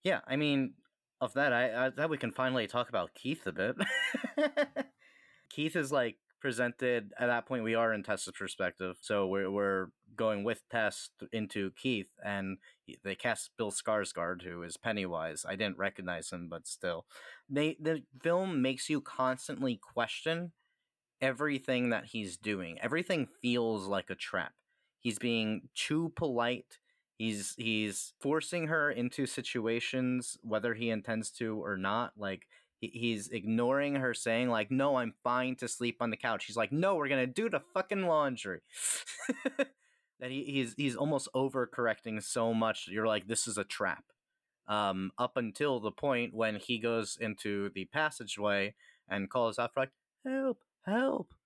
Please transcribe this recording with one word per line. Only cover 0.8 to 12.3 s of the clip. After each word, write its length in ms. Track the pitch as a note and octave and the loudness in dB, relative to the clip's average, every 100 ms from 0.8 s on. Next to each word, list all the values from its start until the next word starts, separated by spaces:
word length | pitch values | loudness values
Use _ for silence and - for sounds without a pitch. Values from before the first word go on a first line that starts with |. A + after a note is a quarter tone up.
| _ _ _ _ | _ _ _ _
of 120 | A#2+ | -2
that, 200 | C3+ C#3+ | 2 4
I, 320 | A#2+ B2 A#2 C3 | 6 4 2 0
I, 40 | |
that 180 | C3 D#3+ | 2 0
we 80 | D3 | 0
can 140 | A#2 | -2
finally 360 | - C3 B2+ G#2 | 0 2 2 0
talk 220 | B2 A#2+ | 0 0
about 260 | G2+ E2+ - | 0 -2 -4
Keith 320 | B2+ D#3+ F#2+ | -4 -2 -4
a 40 | |
bit. 260 | F2+ G#2 - G3+ - - - - - | 0 0 0 0 0 0 -2 -2 0
<laughs> 480 | D4 D4 C#4+ - C4+ _ - - - - _ | 2 2 0 -2 -8 _ -20 -20 -20 -20 _
Keith 260 | - D#3 E3+ | -4 0 0
is, 160 | C#3 | 2
like, 260 | C#3+ A#2+ - _ _ | 2 2 -2 _ _
presented, 720 | C#3 A#2 B2 - B2+ A#2+ G2+ - | -2 2 0 2 2 2 -2 0
at 100 | B2 | 2
that 200 | A#2+ - | 2 0
point, 160 | C3 | -2
we 100 | A2+ | 2
are 180 | A2+ A2+ | 4 4
in 120 | G#2+ | 2
Tessa's 300 | G2 G2+ - - | 0 -2 -4 -8
perspective, 600 | F#2+ - F#2 - F#2 F2+ | -8 -2 -2 0 -6 -6
so 240 | - G#2 G2 | 0 2 2
we're, 240 | G2 F#2+ | 2 0
we're 380 | G2+ G2+ G2 F2 _ _ A2 | 2 2 2 -2 _ _ 0
going 280 | A2 G#2 | 0 2
with 180 | G#2 A2 _ | 0 -2 _
Tess 400 | A#2 G#2+ - - _ | 0 0 -2 -12 _
th-, 100 | - | -6
into 380 | A2 G#2 G#2+ F#2+ | -4 -2 -2 -4
Keith, 400 | - C3 A2+ F#2 _ | -2 0 0 -4 _
and 340 | G2+ | -4